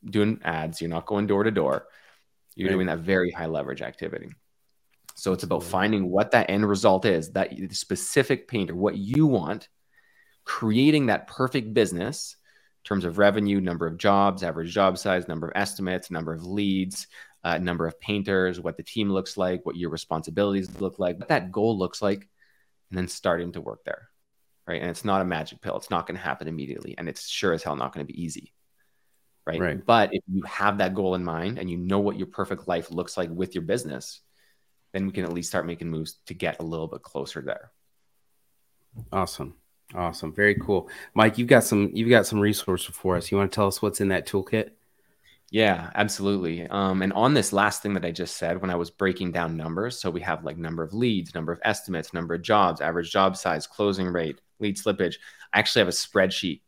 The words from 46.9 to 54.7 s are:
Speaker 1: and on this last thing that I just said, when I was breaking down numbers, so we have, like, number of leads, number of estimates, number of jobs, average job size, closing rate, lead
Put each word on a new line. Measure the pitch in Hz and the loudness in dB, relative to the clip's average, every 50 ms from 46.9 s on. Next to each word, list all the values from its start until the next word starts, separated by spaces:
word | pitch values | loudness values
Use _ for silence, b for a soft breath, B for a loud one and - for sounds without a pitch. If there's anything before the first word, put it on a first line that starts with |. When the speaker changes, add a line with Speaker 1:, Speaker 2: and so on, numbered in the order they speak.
| 95 95 92 | 2 2 0
Speaker 1:
and | 92 95 | 0 0
on | 92 110 131 147 | 2 4 4 4
this | 139 101 - - | 4 2 2 2
last | 98 101 104 101 - - | 2 2 2 0 -2 -4
thing | 104 101 | -2 -2
that | 92 82 | -2 -2
I | 87 | -4
just | 85 82 90 82 - - | -4 -4 -6 -8 -6 -6
said, | - 82 87 92 92 | -4 -4 -4 -2 -2
when | 92 | -2
I | 90 | -2
was | 87 87 82 | -2 -2 -4
breaking | _ _ 98 95 90 - 95 90 82 | _ _ 0 0 0 0 -4 -4 -2
down | 87 85 82 82 80 | -2 -2 -2 -4 -4
numbers, | 78 80 82 87 104 120 123 - | -6 -6 -4 -4 -4 -4 -6 -4
so | - 95 | -4 -4
we | 85 87 85 | -4 -4 -2
have, | 92 82 80 80 | -4 -4 -4 -4
like, | 78 73 | -8 -8
number | 82 82 80 82 82 82 | -6 -8 -8 -4 -6 -6
of | 76 92 | -6 -2
leads, | 107 123 123 110 98 92 82 - | 0 0 2 2 0 -2 -6 -8
number | 85 80 78 85 | -8 -6 -6 -6
of | - - | -2 0
estimates, | 110 104 - - - 92 82 80 - - | 0 0 0 -2 -6 -6 -6 -6 -6 -6
number | 92 87 82 85 | -6 -4 -4 -4
of | 85 87 | -6 0
jobs, | - 110 104 98 90 87 78 | 2 4 6 6 4 4 2
average | 73 80 85 87 85 82 | -2 -2 0 -2 -4 0
job | - 101 95 95 92 | 2 4 4 4 2
size, | 92 - 95 82 78 76 | 0 -2 -2 -2 -2 -4
closing | - - - 107 101 98 95 92 | -10 -4 0 0 0 2 0 -2
rate, | 90 87 87 82 78 69 - _ _ _ _ | -2 0 -2 -2 -2 -6 -10 _ _ _ _
lead | 110 104 | -4 -4